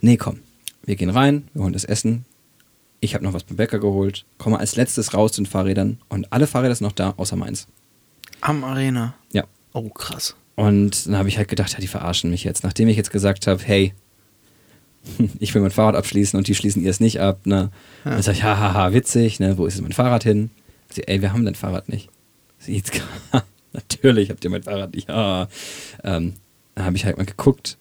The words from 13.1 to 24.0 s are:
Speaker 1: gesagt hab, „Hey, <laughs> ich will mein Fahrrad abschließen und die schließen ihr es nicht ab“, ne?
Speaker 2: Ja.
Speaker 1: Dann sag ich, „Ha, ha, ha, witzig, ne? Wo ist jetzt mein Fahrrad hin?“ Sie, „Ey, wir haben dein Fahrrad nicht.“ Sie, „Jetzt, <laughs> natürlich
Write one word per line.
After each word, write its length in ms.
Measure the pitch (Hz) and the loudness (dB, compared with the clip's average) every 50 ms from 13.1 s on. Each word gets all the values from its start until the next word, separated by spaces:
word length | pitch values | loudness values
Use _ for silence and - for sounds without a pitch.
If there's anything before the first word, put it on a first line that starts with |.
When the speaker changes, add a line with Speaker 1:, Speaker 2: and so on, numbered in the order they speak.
Speaker 1:
gesagt 340 | - 101 98 98 98 95 - - | -2 0 2 2 2 2 2 0
hab, 180 | 98 92 - - | 0 0 2 2
„Hey, 260 | 104 98 98 95 98 - _ _ _ _ _ _ _ _ _ _ _ _ _ _ _ _ _ _ _ _ _ - - - | 4 4 4 4 0 -6 _ _ _ _ _ _ _ _ _ _ _ _ _ _ _ _ _ _ _ _ _ -18 -2 -2
<laughs> 200 | 117 101 - - | -2 -2 0 -6
ich 140 | - 101 - | -8 0 2
will 80 | 110 | 2
mein 80 | 101 95 | 2 4
Fahrrad 240 | 95 - 107 107 104 | 4 4 4 4 4
abschließen 400 | 76 - - - 101 101 101 - 98 | 2 -2 0 0 2 2 2 2 0
und 100 | 98 - | 0 0
die 80 | 101 | 0
schließen 260 | - - 104 101 101 85 | 0 0 0 0 2 0
ihr 60 | 95 | 0
es 100 | 92 - | 2 4
nicht 220 | 117 110 107 - | 2 2 2 2
ab“, 240 | 95 98 95 95 - | 0 0 0 0 0
ne? 240 | 98 98 98 92 98 95 - - - - - - | 2 2 2 2 0 -4 -10 -20 -20 -20 -10 -6
Speaker 2:
Ja. 80 | 147 | -4
Speaker 1:
Dann 100 | 131 117 101 | -2 0 0
sag 100 | 104 98 | 0 0
ich, 100 | 82 - | 2 2
„Ha, 140 | 107 104 98 | 2 2 2
ha, 160 | 104 101 90 | 2 2 2
ha, 200 | 104 95 92 98 | 4 2 4 4
witzig, 460 | 123 123 - - 120 117 113 101 - | 2 2 2 2 2 2 2 2 2
ne? 180 | 95 95 98 92 | 2 2 2 2
Wo 60 | 90 101 | 0 -2
ist 80 | 98 | -2
jetzt 80 | 98 85 | -4 -6
mein 100 | - - | -6 0
Fahrrad 300 | - 120 127 123 117 110 | 0 2 2 2 2 2
hin?“ 260 | 117 104 104 107 110 - _ _ _ - _ _ _ | 2 2 2 0 -4 -8 _ _ _ -20 _ _ _
Sie, 160 | - - - - | -12 -12 -4 -2
„Ey, 140 | 95 98 | -2 0
wir 100 | 95 98 95 | 0 0 0
haben 120 | 117 120 | 0 0
dein 80 | 101 95 | 0 -2
Fahrrad 320 | - - 98 90 92 - - | -4 -6 -4 -4 -6 -6 -6
nicht.“ 200 | - 104 - - _ _ _ _ _ _ _ _ _ _ | -8 -8 -10 -12 _ _ _ _ _ _ _ _ _ _
Sie, 180 | - - 104 | -12 -8 -6
„Jetzt, 160 | 101 95 - - - - - - - - - - | -6 -6 -6 -8 -8 -8 -8 -14 -16 -14 0 0
<laughs> 400 | 131 - - _ _ _ _ _ | 0 0 0 _ _ _ _ _
natürlich 580 | - - _ - - | -14 -8 _ -10 2